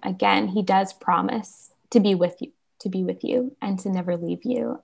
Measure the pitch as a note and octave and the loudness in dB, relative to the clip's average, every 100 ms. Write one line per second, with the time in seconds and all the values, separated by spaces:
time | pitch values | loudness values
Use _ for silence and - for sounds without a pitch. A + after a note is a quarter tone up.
0 | G3+ F#3 G3+ G3 G#3 G3+ F#3+ F#3+ G3 - | -4 0 4 4 2 0 2 2 2 -2
1 | - F3 F#3+ A3+ - - - _ - A#3 | 0 2 2 -4 -6 -12 -14 _ 2 4
2 | G3+ F#3 F3 - B3+ _ _ - G3 F#3 | 6 4 0 -2 -14 _ _ -10 -6 -2
3 | F#3 F#3 - B3+ B3+ - G3 F#3+ G3 F#3 | -2 -4 -2 0 -2 -4 -6 -4 -2 -2
4 | F3+ F3 E3+ F3+ A#3 A#3+ A#3 D#4 | -2 -4 -4 -4 -4 -2 -4 -6